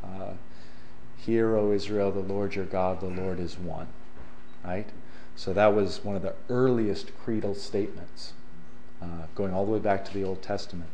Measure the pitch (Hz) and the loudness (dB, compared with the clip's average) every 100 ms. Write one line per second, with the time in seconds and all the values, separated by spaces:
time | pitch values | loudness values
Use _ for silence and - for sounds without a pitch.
0 | 95 95 95 92 - - - - - - | -4 -4 -2 -2 -2 -4 -4 -4 -4 -4
1 | - - - 113 113 110 104 101 98 104 | -4 -2 2 4 6 4 4 2 2 2
2 | 98 98 95 98 101 98 92 95 92 90 | 2 2 0 0 0 0 0 2 2 2
3 | 92 92 92 90 85 85 90 80 87 - | -2 -2 -2 -2 -2 -2 -2 -4 -4 -4
4 | - - - - - - 90 92 104 - | -4 -4 -4 -4 -4 -4 -2 -2 -2 -4
5 | - - - - - 92 107 104 98 - | -4 -4 -4 -4 0 6 8 8 2 0
6 | 104 98 92 - - 123 127 123 107 95 | -2 0 -2 -2 0 4 4 4 2 0
7 | - - - 110 101 95 - 104 104 - | -2 -2 -2 0 0 -2 0 0 0 -2
8 | 85 - - - - - - - - - | -4 -4 -4 -4 -4 -4 -4 -4 -4 -4
9 | 87 85 80 - 98 92 101 107 98 98 | -4 -4 -4 -2 0 0 0 2 2 0
10 | 98 98 95 92 - 101 - 90 82 | 0 -2 -2 -2 -2 -2 -2 -4 -4